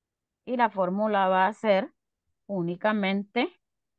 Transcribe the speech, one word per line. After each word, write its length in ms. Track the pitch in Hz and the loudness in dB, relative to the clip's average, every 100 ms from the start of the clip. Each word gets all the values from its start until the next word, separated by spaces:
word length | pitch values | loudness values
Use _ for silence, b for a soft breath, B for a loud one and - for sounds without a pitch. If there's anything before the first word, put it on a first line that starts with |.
| _ _ _ _ | _ _ _ _
Y 120 | - 247 | -6 -2
la 120 | 220 | 0
fórmula 600 | 208 180 196 214 202 190 | 0 -2 0 0 0 2
va 180 | 185 190 | 2 0
a 60 | |
ser 400 | 214 220 196 269 _ _ _ _ _ - | 0 2 2 0 _ _ _ _ _ -8
únicamente 1080 | 196 170 175 214 214 190 196 202 240 349 - _ _ _ | -6 -4 -2 -2 0 0 -2 -4 -4 -4 -6 _ _ _